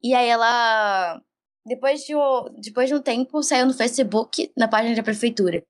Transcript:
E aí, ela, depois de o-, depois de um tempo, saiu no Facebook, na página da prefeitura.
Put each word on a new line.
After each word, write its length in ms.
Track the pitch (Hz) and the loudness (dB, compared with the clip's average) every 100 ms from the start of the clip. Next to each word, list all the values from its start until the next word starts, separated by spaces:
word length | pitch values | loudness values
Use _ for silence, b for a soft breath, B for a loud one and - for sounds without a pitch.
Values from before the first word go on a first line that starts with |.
E 100 | 247 | 2
aí, 140 | 254 240 | 2 4
ela, 920 | 233 226 240 233 220 208 196 175 160 _ _ _ _ 220 | 2 2 2 2 2 2 0 -2 -8 _ _ _ _ -10
depois 360 | 247 269 294 | -2 0 -2
de 100 | 294 | -2
o-, 360 | 302 277 254 202 - | 0 2 0 -2 -14
depois 280 | 214 247 254 | -8 -2 0
de 60 | 285 | 0
um 60 | |
tempo, 400 | 285 233 254 302 | -2 -2 -2 -4
saiu 240 | 294 262 262 | 0 2 2
no 80 | |
Facebook, 760 | 254 233 240 220 214 226 - - - | 2 -2 0 0 0 -2 -6 -6 -2
na 100 | 220 | 0
página 280 | 220 233 226 | 2 0 -2
da 60 | |
prefeitura. 600 | 220 214 240 233 180 170 | -2 -2 -2 0 -2 -2